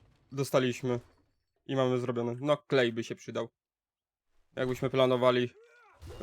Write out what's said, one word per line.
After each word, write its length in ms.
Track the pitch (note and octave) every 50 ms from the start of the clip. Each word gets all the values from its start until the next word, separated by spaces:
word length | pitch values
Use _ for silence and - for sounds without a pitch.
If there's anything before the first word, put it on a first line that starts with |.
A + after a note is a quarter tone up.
| _ _ _ _ _ _
dostaliśmy. 680 | - C3+ C#3 - - C#3+ C3 B2+ A#2+ - - B2+ B2 A#2 - - _ _ _ _ _ _ _ _ _ _ _
I 100 | - C#3
mamy 240 | C3+ C3 B2+ B2+ B2+
zrobione. 360 | A#2+ B2 A#2+ A#2 A#2+ A#2+ A#2 B2
No, 180 | C3+ D3 D3 C#3+
klej 360 | - - - C3+ B2 A#2+ A2+
by 100 | A#2 A2+
się 120 | - -
przydał. 340 | - - - A#2 A2+ A#2 A2+ _ _ _ _ _ _ _ _ _ _ _ _ _ _ _ _ _ _ _ _ _
Jakbyśmy 340 | - C3 B2+ B2+ - - C3
planowali 640 | - C3 C3 B2+ B2+ B2 B2 B2+ B2 B2 B2 A#2+ - - - _ _ _ - - - _ - - - -